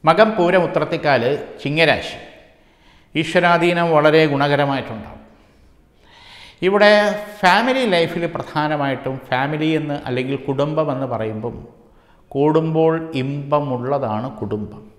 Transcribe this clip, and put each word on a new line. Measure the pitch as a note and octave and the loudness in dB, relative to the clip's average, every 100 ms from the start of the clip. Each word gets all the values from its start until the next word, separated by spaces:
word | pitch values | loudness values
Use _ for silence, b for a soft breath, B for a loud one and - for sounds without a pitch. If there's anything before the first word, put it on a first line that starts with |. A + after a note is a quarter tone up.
മകം | D#3 E3 A3 G#3+ | 4 4 4 4
പൂരം | F3 F#3 E3+ | 4 4 2
ഉത്രത്തിക്കാല് | E3+ D3+ D#3+ D3+ C3 A#2 D3 - - | 0 -2 -2 2 2 2 -2 -6 -10
ചിങ്ങരാശി. | C3+ D3+ D#3+ A2 - - - - _ _ b b b b b D3+ | -4 2 2 2 -2 -14 -18 -20 _ _ b b b b b -6
ഈശ്വരാധീനം | D#3+ F#3 F3 E3+ F3 F3 E3+ D#3 | 0 2 4 4 2 2 2 4
വളരെ | D3+ D#3 D#3 | 4 4 4
ഗുണകരമായിട്ടുണ്ടാകും. | C#3 C#3+ C#3+ C#3+ C3+ B2+ A2 G#2 - - _ _ _ _ _ _ _ B B B B B B F3 | 2 0 2 0 -2 -6 -12 -14 -20 -20 _ _ _ _ _ _ _ B B B B B B 0
ഇവിടെ | G3+ G#3 G#3 G#3 G3+ - - | 4 6 6 2 -2 -10 0
ഫാമിലി | F3+ F#3+ A#3+ C4 A#3+ F3+ | 4 4 2 0 2 2
ലൈഫിൽ | E3 F3+ E3+ - | 0 -2 -6 -6
പ്രധാനമായിട്ടും | - D#3 D3+ D3+ C#3 C3 C3+ C3+ - | -6 -4 -2 -2 -2 -4 -6 -8 -4
ഫാമിലി | B2+ C#3 D3+ D#3 D#3 | -2 -2 -2 -2 -2
എന്ന് | D3+ C#3+ - | -2 -6 -4
അല്ലെങ്കിൽ | B2+ B2+ C#3 C#3 | -4 -4 -6 -4
കുടുംബം | C3+ D3 D#3 D3+ | -2 -2 -2 -2
എന്ന് | C3 C3+ | -4 -4
പറയുമ്പം | A#2 A2+ G#2+ A#2 - C#2 _ _ b b b b | -4 -6 -6 -8 -10 -16 _ _ b b b b
കൂടുമ്പോൾ | C#3 D3 D#3 D#3+ D#3+ D#3+ D#3+ D#3+ D3 | 0 2 2 0 2 2 0 -4 -6
ഇമ്പമുള്ളതാണ് | C3 C#3+ C#3+ D3 C#3+ B2 B2 C#3+ B2+ G#2+ B2+ - | -4 -6 -2 -2 -2 -4 -4 -4 -2 -4 -6 -8
കുടുംബം. | G#2+ G#2+ G#2 - - | -6 -6 -8 -14 -20